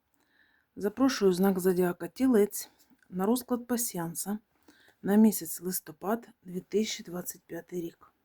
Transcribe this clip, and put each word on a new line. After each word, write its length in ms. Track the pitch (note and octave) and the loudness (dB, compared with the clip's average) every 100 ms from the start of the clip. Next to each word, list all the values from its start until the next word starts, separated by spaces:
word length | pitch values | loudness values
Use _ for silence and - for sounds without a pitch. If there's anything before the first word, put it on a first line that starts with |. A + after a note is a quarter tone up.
| _ _ _ _ _ _ _ - | _ _ _ _ _ _ _ -6
Запрошую 560 | G3 A#3 C4+ - G3 | -4 0 0 4 2
знак 280 | F3 G3 F#3 | 4 2 2
зодіака 480 | F#3 F3+ F3+ F3+ E3+ | 2 2 0 -2 -8
Тілець 640 | - C4 A3 G3+ - - _ _ _ _ | -2 4 4 4 -2 -14 _ _ _ _
на 160 | F3+ G3 | -4 0
розклад 400 | B3 - B3 A#3+ | 0 -2 -6 -4
пасіанса 720 | A#3 - F3 E3 - F#3+ G#3+ _ _ _ _ _ _ | -4 -4 -6 -6 -8 -8 -8 _ _ _ _ _ _
на 120 | - G#3+ | 2 6
місяць 440 | A3 F#3+ E3 - | 6 4 -6 -10
листопад 680 | F3 F3+ - D3+ F3+ A#3 A#3 _ | -8 -8 -10 -10 -6 -6 -8 _
дві 160 | F3+ F3+ | -12 -12
тисячі 440 | - G3+ A3 - | -4 -2 -2 -6
двадцять 380 | F3+ F3+ F3 F3 | -10 -10 -10 -12
п'ятий 380 | - E3 - F3+ | -12 -14 -10 -10
рік. 320 | E3 - - _ | -10 -12 -20 _